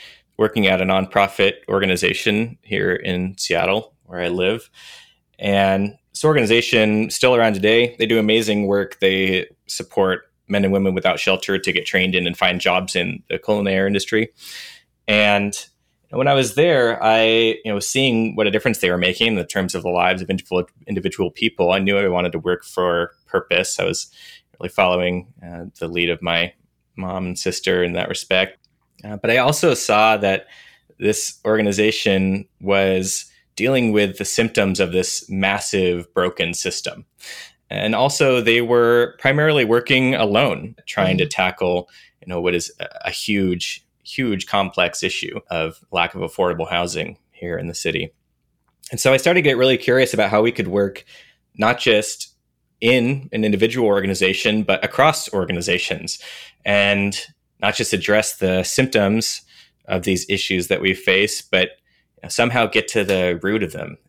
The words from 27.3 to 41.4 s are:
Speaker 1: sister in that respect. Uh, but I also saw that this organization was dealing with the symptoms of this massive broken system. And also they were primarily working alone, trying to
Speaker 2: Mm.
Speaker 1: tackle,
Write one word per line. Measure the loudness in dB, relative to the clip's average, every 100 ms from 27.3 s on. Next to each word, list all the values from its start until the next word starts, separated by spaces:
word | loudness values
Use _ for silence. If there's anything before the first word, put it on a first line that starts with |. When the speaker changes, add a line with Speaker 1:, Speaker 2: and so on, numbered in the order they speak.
| -6
Speaker 1:
sister | -6 -4 -2 0
in | 0
that | -2 -6
respect. | -8 -2 0 0 -6 _ _ _ _
Uh, | -14 -6
but | 0
I | 2
also | 2 2 2 2
saw | 2 4 4 4
that | 2 -2 -4 -20 -20 _ _ -4
this | -2 -2 -6 -6 0
organization | 0 2 2 0 2 0 2 0 -2 -6 _
was | 0 2 2 0 -2 -6 -10 _ _ -4
dealing | 0 2 2
with | 2 0 -2
the | -4
symptoms | 0 0 0 0 0
of | 0
this | 0 -2 -6 -6
massive | -2 0 -2 -2 0 0 -2 -4
broken | -2 -2 -2 -4
system. | -4 -8 -8 -10 -12 -18 _ -20 -18 -20 _ -10
And | -6 -2
also | 0 0 2 2 4
they | 4 2
were | 4 4 4 4 2 0
primarily | 0 2 2 2
working | 2 2 2 2 2 2
alone, | 2 2 2 -2 -8 -16 -8
trying | -2 0 0
to | -2
Speaker 2:
Mm. |
Speaker 1:
tackle, | 0